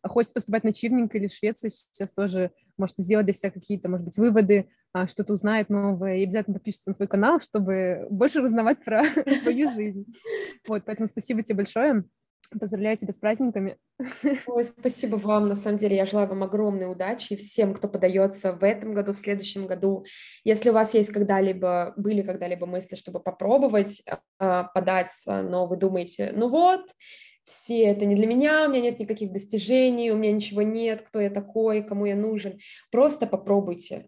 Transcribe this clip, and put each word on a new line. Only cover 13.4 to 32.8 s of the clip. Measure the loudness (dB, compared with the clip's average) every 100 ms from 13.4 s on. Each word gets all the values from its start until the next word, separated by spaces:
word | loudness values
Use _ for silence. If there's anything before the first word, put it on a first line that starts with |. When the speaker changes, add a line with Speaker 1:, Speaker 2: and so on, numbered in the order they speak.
| 0 -2 -4 -6 _ -14
Speaker 1:
<laughs> | -14 -4 -2 -2 -2
Speaker 2:
Ой, | -2
спасибо | -2 -2 -4 -2 -2 -2
вам. | 2 2 2
На | 0
самом | -2 0
деле, | 2 2
я |
желаю | 2 2 0
вам | -2
огромной | -4 -2 -2 -2 -4
удачи | -4 -6 -6 -8
и | -10
всем, | -6 0 0
кто | 0 -4
подаётся | 2 2 4 2 2 -4
в | 2
этом | 2 2 -2
году, | -4 -4
в | -4
следующем | -4 -4 -4 -8 -6
году. | -2 0 0 -6 -20 -20 -6
Если | 0 2 4
у |
вас | 4 4
есть | 4 2
когда-либо, | 0 2 2 2 0 0 0 -2 -4
были | -2 0
когда-либо | -2 -4 -6 -6 -6
мысли, | -8 -8 -14
чтобы | -12 -10
попробовать, | -8 -4 2 4 4 2 0 -4 -10
э, | -12 _ -4 0 0 0
податься, | -2 0 0 0 -6 -4 -4
но | -2 -2 -2
вы | 0
думаете: | 0 0 -4 -6 -4 -2
«Ну | 0
вот, | 4 4 4 -2 -20 -20 -20 -20 _
все, | -14 -10 -4 2 4
это | 4 2
не |
для | 4 4
меня, | 4 4 4 2
у |
меня | 2
нет | 0 -2
никаких | -6 -6 -6
достижений, | -6 -4 -4 2 4 4 2 0
у | 0
меня | 2
ничего | 0 -2 -2
нет, | -2 0 -2 -4
кто | -6 -4
я | -2
такой, | -4 -6 -2 0 0
кому | -2 -2 -2
я |
нужен». | 0 -2 -4 -6 -12 -18 -20